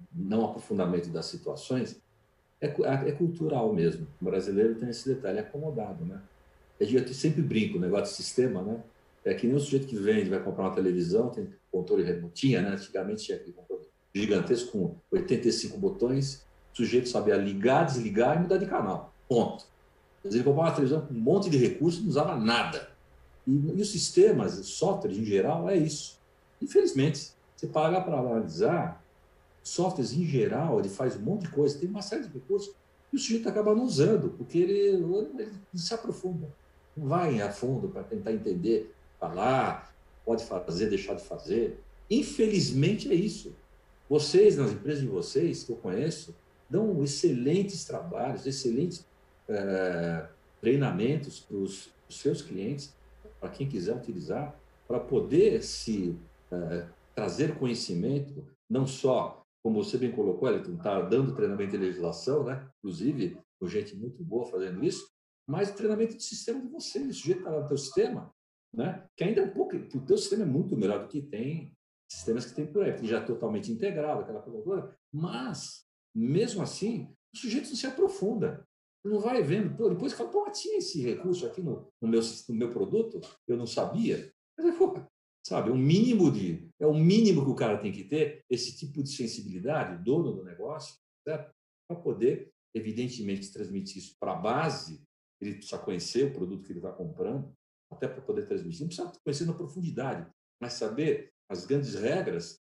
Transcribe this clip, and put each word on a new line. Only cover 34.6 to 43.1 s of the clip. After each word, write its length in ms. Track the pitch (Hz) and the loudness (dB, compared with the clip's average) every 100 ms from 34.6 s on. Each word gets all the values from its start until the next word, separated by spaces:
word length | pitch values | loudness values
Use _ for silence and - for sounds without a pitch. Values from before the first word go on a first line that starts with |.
| 180 | 4
ele 280 | 202 202 185 | 4 4 4
não 800 | 165 196 302 254 214 196 - 180 | 2 0 -2 -6 -10 -10 -12 -8
se 140 | 170 | -4
aprofunda, 560 | 226 - - 185 165 147 - _ _ _ 156 | -6 -6 -6 -4 -6 -8 -14 _ _ _ -6
não 120 | 139 | 0
vai 340 | 175 165 110 | 2 2 0
a 100 | 101 | -2
fundo 380 | - 127 123 95 | -2 -2 -2 -2
pra 140 | 98 | -6
tentar 300 | - 107 113 | -6 -6 -2
entender, 600 | 110 110 90 104 110 - - - - | -2 0 0 2 2 0 -16 -20 -8
falar, 760 | 85 87 120 131 - - - - - - 113 | -6 0 2 4 2 -2 -12 -20 -20 -10 -2
pode 200 | 113 - | -2 -2
fazer, 440 | 92 - 87 107 | -6 -4 0 0
deixar 240 | 98 - | 0 -2
de 100 | 92 | -8
fazer. 580 | - 85 - 113 107 - - - - | -8 -10 -2 0 0 -4 -18 -14 0
Infelizmente 1000 | 226 - - 220 196 127 131 165 220 | 0 2 2 4 4 2 4 4 2
é 60 | 294 | 2